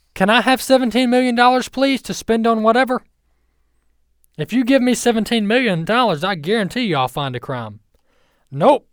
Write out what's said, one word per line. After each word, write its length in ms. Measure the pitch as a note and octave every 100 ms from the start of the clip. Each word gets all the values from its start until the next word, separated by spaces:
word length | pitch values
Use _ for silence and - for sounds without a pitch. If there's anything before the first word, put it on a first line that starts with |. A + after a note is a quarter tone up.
| _
Can 160 | - F#3+
I 120 | A#3
have 200 | A3+ C4
seventeen 480 | - C4 B3 A3 B3+
million 240 | B3 B3+
dollars, 340 | A#3+ B3 B3+ -
please, 360 | - C#4 C4+
to 100 | -
spend 320 | G3 - A3+ A3+
on 160 | A3+
whatever? 400 | A3 A3+ C4 B3+ - _ _ _ _ _ _ _ _ _ _ _ _ -
If 160 | D3+
you 100 | A3+
give 200 | A#3 C4+
me 100 | B3
seventeen 540 | A#3+ A#3+ A3+ G#3 A#3 G3+
million 360 | A#3+ B3 F3
dollars, 400 | E3 A3+ A#3+ D#3
I 120 | F#3 F#3+
guarantee 460 | D3 A3+ F#3+ A#3+
you 160 | A#3+ D3
I'll 100 | B2+
find 280 | - C#3 B2
a 40 |
crime. 400 | - B2+ A2+ G#2 _ _ _ _ _ _ _
Nope. 360 | C3+ G3 C#4 -